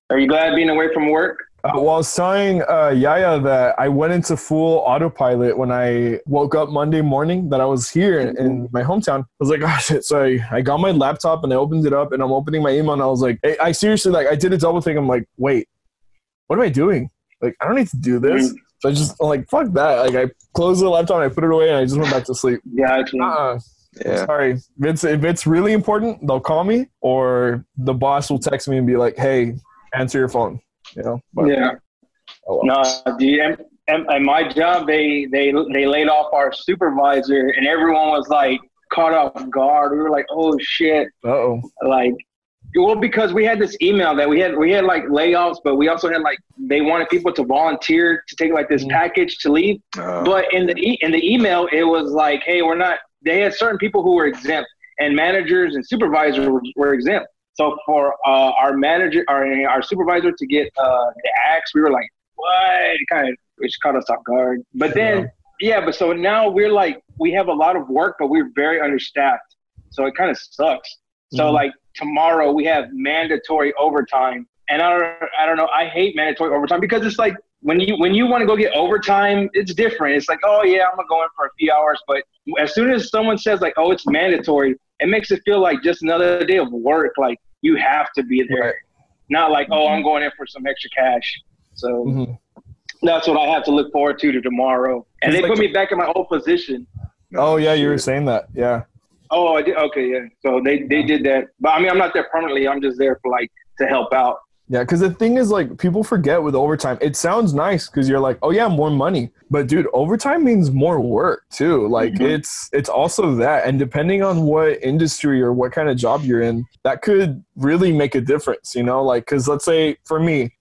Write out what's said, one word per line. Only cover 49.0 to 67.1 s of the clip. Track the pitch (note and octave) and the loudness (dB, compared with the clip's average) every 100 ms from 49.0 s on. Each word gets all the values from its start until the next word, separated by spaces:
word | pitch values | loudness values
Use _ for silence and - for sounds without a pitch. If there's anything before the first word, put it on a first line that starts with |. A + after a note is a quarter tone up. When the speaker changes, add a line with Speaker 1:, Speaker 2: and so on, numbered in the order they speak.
| F3 F#3 F3 - | 0 0 -2 -2
Speaker 1:
to | D3+ | 0
leave. | D3+ G3 G3+ - F#3+ | 2 2 -2 -8 -12
Speaker 3:
Oh. | F3 - | -6 -2
Speaker 1:
But | - F#3+ F3+ | 0 2 0
in | F#3 F3+ | 0 0
the | E3+ | 0
e-, | G#3 B3 | -2 0
in | D#3+ | 0
the | E3 E3+ | 0 2
email, | B3 G#3 F3 F3 | 2 2 0 0
it | D#3 | 2
was | E3 E3 C#3+ | 2 2 0
like, | D3+ D3+ C#3+ | 0 0 0
"Hey, | D#3 F3 | 0 0
we're | E3 E3+ | 0 0
not," | F3+ E3+ - _ | -2 -2 -10 _
they | D3+ F3+ | -2 0
had | G3+ | 0
certain | G3+ A3+ G3+ | 0 -2 -2
people | G#3 G3+ | -2 0
who | F3+ | 2
were | F3 D3+ | 4 2
exempt, | B2+ C3+ D#3 - _ - - | -2 -4 -6 -6 _ -14 -4
and | D3 D3 | 0 0
managers | E3+ F#3+ D#3+ F3+ F3 | 2 0 2 2 0
and | C#3+ - | -2 -4
supervisors | A#3+ D#3 D3+ D3+ C3+ C3+ | -2 0 2 2 2 0
were, | C3 B2 C#3+ | 0 -2 -2
were | C#3+ | 0
exempt. | C3+ C3 G3+ - _ _ | 2 0 -2 -4 _ _
So | - D3+ D3 | -2 -2 -2
for, | - D3+ C#3+ C#3 D3+ | -2 0 0 0 2
uh, | C3+ C3+ B2+ | 4 4 2
our | C3+ C#3 | 2 2
manager, | C#3+ E3+ F3+ E3 C#3+ | 0 2 0 0 0
our, | C#3 C3+ C3+ C#3 | 0 0 0 0
our | C3 | -2
supervisor | - F#3 F3 F3 F3 | -2 -2 0 0 0
to | E3+ C3 | -2 -2
get, | D3 C#3+ - | -2 -2 0
uh, | C3 B2 A#2+ A#2 | 0 2 0 -4
the | B2 A2 C3+ | -4 0 0
axe, | D#3+ - | 0 0
we | D3+ | 0
were | D#3 | 2
like, | B2+ A2+ _ _ - | 0 -4 _ _ -8
"What?" | F3 F#3 F#3 F#3 | 0 2 2 2
It | F3+ E3+ D3 | 0 -2 -2
kinda, | D#3+ C3 B2 _ - | -2 -2 -6 _ -8
which | B2+ - | -8 -4
caught | D3+ C3+ | -2 -2
us | - | -2
off | A#2 | -4
guard. | - B2 B2+ B2 - | -2 0 0 -2 -6
But | B2+ D3+ | -4 -2
then, | G#3 A3 G3+ E3 - _ - | 0 0 0 -4 -12 _ -6
Speaker 2:
Yeah. | G#3+ G#3+ | 0 0
Speaker 1:
yeah, | |
but | D#3+ | 0
so | - E3+ | -2 -2
now | E3+ F#3 A3 G#3+ | 0 0 2 2
we're | F#3+ G#3 | 2 2
like, | G3+ F3+ C3+ _ | 2 2 -2 _